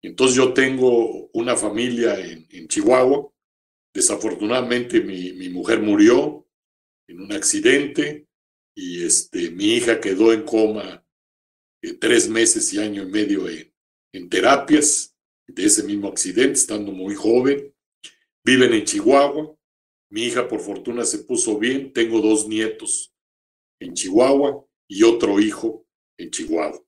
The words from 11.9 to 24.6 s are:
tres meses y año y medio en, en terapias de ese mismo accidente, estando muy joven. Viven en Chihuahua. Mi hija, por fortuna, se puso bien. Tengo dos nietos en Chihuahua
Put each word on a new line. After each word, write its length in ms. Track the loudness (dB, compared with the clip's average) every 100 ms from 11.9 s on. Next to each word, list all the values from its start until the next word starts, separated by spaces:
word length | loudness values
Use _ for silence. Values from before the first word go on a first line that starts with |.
tres 340 | -6 2 2 2
meses 440 | 0 2 0 -2
y 80 | -4
año 220 | -6 -6
y 40 | -6
medio 400 | -4 -2 -2 -4
en, 240 | -10 -18 _ _ _ _
en 180 | -16 -4
terapias 840 | 0 4 4 4 2 4 -2 -6 _ _ _ _
de 200 | -2 0
ese 160 | 0
mismo 240 | -2 -4 -6
accidente, 460 | -6 -4 2 2
estando 360 | 2 -2 -4 -8
muy 240 | -8 -8
joven. 540 | -4 2 4 4 -2 -6 _ _ _ -20 _ _ _
Viven 280 | 2 4 4
en 120 | 2
Chihuahua. 680 | 0 -2 4 4 4 0 -8 -14 _ _ _ _ _
Mi 140 | -6
hija, 240 | -4 -2 -4
por 120 | -6
fortuna, 440 | -6 -10 -8 -4
se 140 | -4 -6
puso 400 | -4 -4 -2 -2
bien. 340 | -2 -4 -6
Tengo 280 | -2 0 2
dos 280 | 2 0 0
nietos 680 | -4 -4 -6 -8 -8 -8 _ _ _ _ _ _ _
en 140 | -14
Chihuahua 760 | -10 -2 2 4 4 2 -2